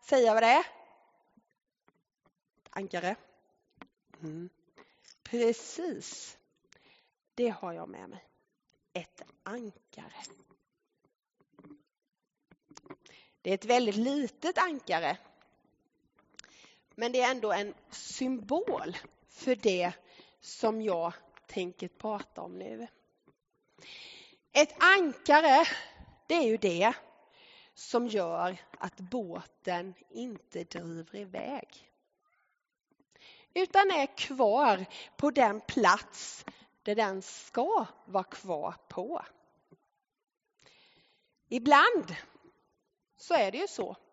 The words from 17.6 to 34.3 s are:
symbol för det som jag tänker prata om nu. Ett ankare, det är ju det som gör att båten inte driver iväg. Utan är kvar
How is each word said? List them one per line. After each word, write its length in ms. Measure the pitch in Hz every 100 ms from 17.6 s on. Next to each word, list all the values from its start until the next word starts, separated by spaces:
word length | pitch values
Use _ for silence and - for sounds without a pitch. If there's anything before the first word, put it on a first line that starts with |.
| 208 - _
symbol 1080 | - - - 254 254 202 302 453 - 151 180 - _ _
för 280 | - - 247
det 380 | 214 185 175 - _ - - _
som 420 | - - 226 220
jag 320 | 214 175 170 175 _ - _
tänker 400 | - 180 - 180
prata 540 | _ 214 208 185 -
om 160 | 180 185
nu. 300 | 190 220 233 _ _ _ _ _ _ _ _ _ - - - - - _ _
Ett 320 | 262 302 -
ankare, 840 | 349 392 330 - - 294 320 269 330 - - - - _ _
det 60 |
är 140 | 339 247
ju 100 | 220
det 360 | 202 170 208 - - _ _ _ - - -
som 340 | - - 240 240
gör 500 | 208 170 170 175 185 - -
att 200 | 185 -
båten 960 | 185 254 196 175 - _ - 175 185 180 _
inte 540 | 214 247 208 _ 175
driver 520 | 170 175 170 165 165 196
iväg. 520 | 202 185 - 277 - - _ _ _ _ _ _ _ _ _ _ _ _ _ _ - - _
Utan 380 | - 370 392 392
är 260 | 349 277 -
kvar 680 | -